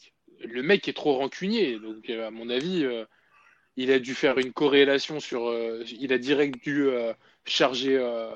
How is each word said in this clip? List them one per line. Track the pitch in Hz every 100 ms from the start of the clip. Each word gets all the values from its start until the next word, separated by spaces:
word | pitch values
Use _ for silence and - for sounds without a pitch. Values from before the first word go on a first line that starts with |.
| - _ _ _
le | 120 113
mec | 180 202 -
est | -
trop | 151
rancunier. | 131 139 - 185 226 160 110
Donc, | 110 110 110
euh, | 113 113
à |
mon | 113 117
avis, | 123 165 185
euh, | 135 117 110 _ _ _ _ _ _ -
il | 127
a | 135
dû | 123
faire | 127 147 127
une | 127
corrélation | - 147 139 139 139 - 151
sur, | - 127 117
euh, | 117 113 113 117 117
il | 131
a | 127
direct | 123 143 143 127
dû, | 147 143 139
euh, | 123 117 110 _ _
charger, | - - 143 127 135 135
euh, | 123 117 113